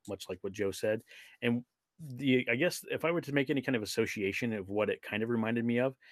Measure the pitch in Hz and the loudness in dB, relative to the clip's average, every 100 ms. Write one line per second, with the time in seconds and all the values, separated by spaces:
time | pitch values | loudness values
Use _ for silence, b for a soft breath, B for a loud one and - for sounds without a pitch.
0 | - 98 - 92 98 95 98 92 110 110 | -10 -10 -8 -8 -8 -2 -2 0 0 -2
1 | - b b b 120 120 - _ _ - | -4 b b b 0 0 -4 _ _ -18
2 | 160 123 139 127 117 123 175 - - 131 | -12 -2 4 4 4 2 2 0 -4 -2
3 | 160 170 151 143 135 139 131 123 104 - | 0 0 0 0 2 0 0 0 0 0
4 | 110 - 98 98 120 110 95 104 104 - | 0 0 -2 -2 -2 -4 -2 0 0 0
5 | - 107 113 117 110 117 117 120 131 131 | -4 -2 0 2 2 0 2 2 2 -2
6 | b | b